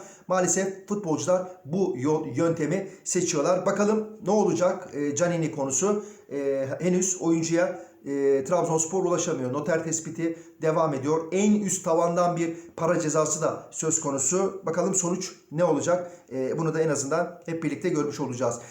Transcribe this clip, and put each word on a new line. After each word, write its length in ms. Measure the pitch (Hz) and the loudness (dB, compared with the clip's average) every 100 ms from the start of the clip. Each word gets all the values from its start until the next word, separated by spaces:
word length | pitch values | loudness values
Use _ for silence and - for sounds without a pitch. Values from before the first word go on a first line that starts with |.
| - - - | -10 -14 -2
maalesef 600 | 185 180 180 196 - - | 2 2 2 0 -4 -6
futbolcular 600 | 208 170 143 131 180 185 - 131 | -4 -2 -2 2 2 0 -10 -4
bu 280 | 175 190 123 | 0 0 0
yol, 300 | 139 156 135 | 0 0 0
yöntemi 600 | 127 165 160 147 185 196 - | 0 0 2 0 -2 -4 -10
seçiyorlar. 640 | - 185 170 156 156 185 196 | -4 -2 0 0 2 2 2
Bakalım 420 | 190 208 214 - - 165 | 2 2 2 -2 -6 0
ne 60 | |
olacak, 580 | 208 180 156 175 185 - | 2 4 4 2 0 -6
e, 220 | 143 147 143 | -4 -4 0
Canini 360 | 170 170 151 | 0 2 -2
konusu. 540 | - 135 - 196 208 - - - | -2 -2 0 0 0 -4 -16 -10
E, 360 | 139 139 135 135 - | -4 0 0 -2 -2
henüz 420 | 165 180 180 - | 2 2 0 -2
oyuncuya 680 | 165 165 160 165 185 180 - - 143 | 2 2 2 2 2 -2 -12 -16 -6
E, 380 | 139 139 135 | 0 4 4
Trabzonspor 640 | 135 175 165 160 - 190 175 | 4 2 2 0 0 0 0
ulaşamıyor. 480 | 170 175 139 127 | 0 0 -2 -2
Noter 300 | 139 151 165 | -2 0 0
tespiti 540 | 165 156 160 156 165 165 - - | 0 -4 -6 -6 -4 -6 -12 -4
devam 320 | 160 160 160 | 0 2 2
ediyor. 260 | 139 135 160 165 | 0 0 0 0
En 300 | 185 214 214 | 2 4 4
üst 240 | 196 - 180 | 2 -2 0
tavandan 520 | 165 170 170 175 165 | 2 2 2 2 2
bir 200 | 165 165 - - | -2 -4 -10 -4
para 220 | 165 170 | 0 2
cezası 420 | 151 156 151 - | 2 2 0 0
da 260 | 156 - - | -2 -2 -8
söz 300 | - 160 156 | -6 -2 0
konusu. 600 | - 135 135 180 190 - 160 | -2 -2 0 2 0 -2 -4
Bakalım 300 | 165 175 175 | 0 0 0
sonuç 360 | 170 175 - - - | 0 -2 -6 -12 -8
ne 120 | 147 | 0
olacak? 480 | 175 147 156 180 - - - | 2 2 2 0 0 -12 -10
E, 260 | 131 131 151 | -4 -2 0
bunu 160 | 165 | 0
da 80 | 160 | 2
en 80 | 160 | 2
azından 520 | 139 135 160 175 - - | 0 0 0 -2 -6 -8
hep 180 | 165 | -4
birlikte 260 | 156 113 185 | -2 -2 -2
görmüş 300 | 156 143 - | 0 0 -2
olacağız. 400 | 135 120 123 - - | -4 -2 -2 -2 -10